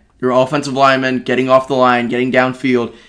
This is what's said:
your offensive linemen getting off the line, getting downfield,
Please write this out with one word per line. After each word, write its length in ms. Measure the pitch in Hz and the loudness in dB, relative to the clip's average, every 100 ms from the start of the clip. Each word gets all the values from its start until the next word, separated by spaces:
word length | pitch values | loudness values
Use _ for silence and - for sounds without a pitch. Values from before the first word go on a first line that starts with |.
| _ - | _ -6
your 120 | 127 | 0
offensive 420 | 127 131 147 139 | 0 0 -2 -4
linemen 500 | 135 135 131 131 127 | 0 2 2 -2 -4
getting 260 | 127 123 131 | -4 -2 2
off 180 | 131 131 | 2 2
the 80 | 131 | 0
line, 340 | 127 120 117 | 2 2 0
getting 220 | 123 131 | -2 -2
downfield, 640 | 127 127 127 135 123 113 - | 0 0 -2 -2 0 -2 -10